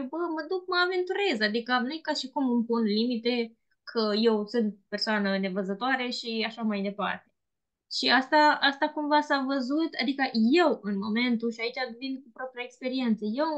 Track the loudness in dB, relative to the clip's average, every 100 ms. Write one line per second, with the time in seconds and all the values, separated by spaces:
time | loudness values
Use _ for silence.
0 | -2 -4 -4 -4 -4 -6 -2 0 2 0
1 | -2 0 0 0 0 -2 0 -2 -2 -4
2 | -4 -4 -4 -2 0 0 0 0 2 2
3 | 0 -2 -2 -2 -4 _ _ _ -8 -2
4 | 0 2 2 2 0 0 -2 -4 _ -6
5 | -2 0 0 0 -2 -2 -4 -2 -2 -2
6 | -2 -6 -6 -4 -4 -4 -2 -2 -4 -4
7 | -4 -6 _ _ _ _ _ _ -10 -2
8 | 2 4 6 6 6 6 2 2 -2 -2
9 | 2 4 4 0 0 -2 0 0 -2 -2
10 | -2 0 0 2 4 6 6 2 -2 -4
11 | -2 0 0 0 -2 -4 -6 -6 -8 -8
12 | -8 -8 -12 -12 -12 -10 -12 -8 -4 0
13 | 0 0 -2 -2 0